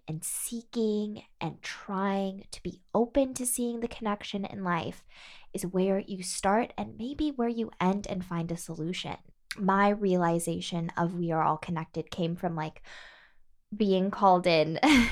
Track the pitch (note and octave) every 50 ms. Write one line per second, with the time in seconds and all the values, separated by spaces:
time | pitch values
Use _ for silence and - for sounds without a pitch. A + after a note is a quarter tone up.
0 | _ - D#3+ D#3+ - - - - - - A#3+ A#3 A3+ - - A#3+ A3 G#3+ G#3 G#3
1 | G#3 G#3 G#3+ G#3+ - _ _ _ - D#3+ - - - - - - - - G3+ F#3+
2 | G3 G3 G3 G3 G3 G3 F#3+ G3 - - - - - F3+ F3+ - _ _ - G3+
3 | A#3 A#3+ - C#4+ C4+ C4 B3+ - B3+ B3 - - A#3+ A#3+ A#3 A#3 A3+ A#3 - -
4 | A3 G#3 G#3 G#3 - - - G3+ G3 - - G3 F#3+ F3+ F3 E3 - B2+ F3 -
5 | - - - - - - - - - - - - - F3 F#3 F#3 F#3 G3 F#3+ G3
6 | - - G3+ F#3 F3+ - - - - G3 G3+ A3 A#3+ - - - G#3 A2 A2+ G#3+
7 | A3 C4 C#4+ - D#4 D4+ C#4 B3 A#3 A#3 A#3 A#3 A3 - - _ F3+ F#3 G3 G3+
8 | G3+ - - F#3 F3+ F#3 F3 E3+ E3 E3 E3+ E3+ - - D#3+ D#3 D#3 E3+ F3+ -
9 | - D3 - - - - - _ _ _ - - G3 F#3 F#3+ G3 G3+ G3+ G#3 G#3
10 | G#3 F#3+ F3+ F3+ F3 E3+ E3+ E3+ E3+ E3+ E3 F3+ F3 - F3+ E3+ E3 F3 - -
11 | E3+ E3+ E3+ F3 F3 E3+ D#3+ D#3+ D#3 D3+ D#3 D#3 - - F3 D#3+ D#3+ - - E3
12 | D#3 - - - E3+ E3 E3+ F3+ - F3 E3 D#3+ D#3 D#3 - - - - - -
13 | - - - - - _ _ - - - _ _ _ _ G#3+ G#3 A3 G3 F#3+ F#3
14 | F#3 G3 - - G#3+ G3 F3+ F3+ F3+ F#3 E3 D#3+ D3+ D#3 E3 - - D4+ D4+ B3+
15 | A#3 A#3